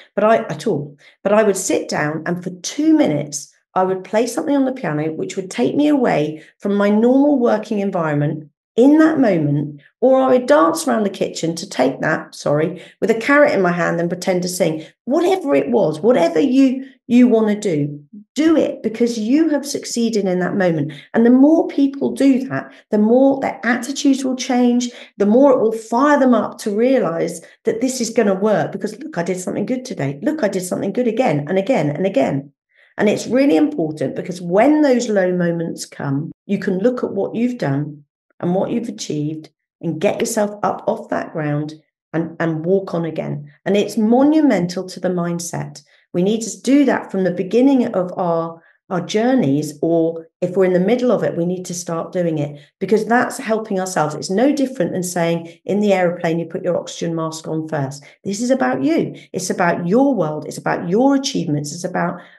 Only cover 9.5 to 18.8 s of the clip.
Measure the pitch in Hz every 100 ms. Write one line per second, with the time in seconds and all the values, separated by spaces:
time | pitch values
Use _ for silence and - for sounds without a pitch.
9.5 | 143 147 147 _ - 254 262 262 254 247
10.5 | 294 330 320 269 226 202 - - - 165
11.5 | 170 - - 262 269 151 156 - - -
12.5 | 147 170 180 - - 196 226 254 285 294
13.5 | 202 180 175 170 170 170 180 190 180 180
14.5 | - 170 156 - _ - 311 349 381 285
15.5 | 277 277 233 160 151 214 262 330 320 269
16.5 | 262 269 262 - _ - 247 240 220 214
17.5 | 208 214 147 143 147 - 208 - - 320
18.5 | 302 - -